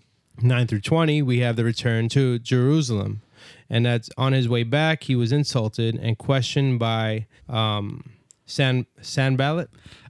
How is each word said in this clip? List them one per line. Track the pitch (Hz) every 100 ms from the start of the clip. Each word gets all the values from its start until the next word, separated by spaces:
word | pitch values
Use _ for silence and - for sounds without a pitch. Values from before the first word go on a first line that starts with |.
| _ _ _ -
nine | 120 123 117
through | 107
twenty, | - 165 160 151
we | 131 123
have | 120 113
the |
return | 117 110 123 113 113
to | 139 131 120
Jerusalem. | - 127 127 156 127 107 101 107 - _ - - -
And | 117 120
that's | 120 - -
on | 131
his | 131 120
way | 120
back, | 113 143 160 160
he | - 127
was | 113
insulted | 143 143 127 107 - 113 113
and | 113 113
questioned | - 135 120 147 139 120
by, | 113 113 110 110 107 _ -
um, | 113 110 104 101 - - - _ _
San-, | - - 135 127 117 _
Sanballat? | - - 135 131 139 165 - - - -